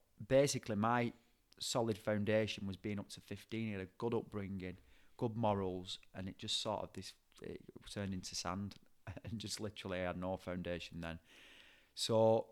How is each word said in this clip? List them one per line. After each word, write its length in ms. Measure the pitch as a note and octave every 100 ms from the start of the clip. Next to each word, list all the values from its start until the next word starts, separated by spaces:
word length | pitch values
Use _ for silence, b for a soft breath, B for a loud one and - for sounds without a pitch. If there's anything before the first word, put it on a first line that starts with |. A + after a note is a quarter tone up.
| _ - A2
basically, 480 | C3 C#3+ B2+ - G#2
my 380 | A2+ A#2+ A#2+ - _ _ _ -
solid 380 | - C3 A2+ G2+
foundation 680 | - G#2+ G#2 G#2+ G#2+ - G2
was 80 | F#2
being 220 | G#2+ G2+
up 100 | -
to 100 | -
fifteen. 460 | - G2+ - A2 A2
He 40 |
had 80 | G2
a 60 | F#2+ -
good 140 | A#2+ A#2
upbringing, 600 | - G#2 G2 G2 F2+ F2+ b b b -
good 200 | A#2+ A2
morals, 600 | A2 G2 F#2+ F#2 F#2 - -
and 140 | - F#2+
it 100 | -
just 220 | G#2+ -
sort 200 | A2+ G#2
of, 80 | -
this, 200 | G2 - - _ -
it 200 | - - - - -
turned 200 | G#2+ G2
into 220 | F#2 - -
sand, 400 | F2 F#2+ G2+ - - -
<laughs> 220 | - -
and 160 | - A2
just 220 | G2+ -
literally 380 | G#2+ - G2 F2+
I 80 | F2+
had 100 | F2+
no 180 | F2+ F#2+
foundation 640 | - F2+ F2 F2 - E2+
then. 200 | E2 E2 B B B B B B B
So 540 | - - A2 A2 A2+ -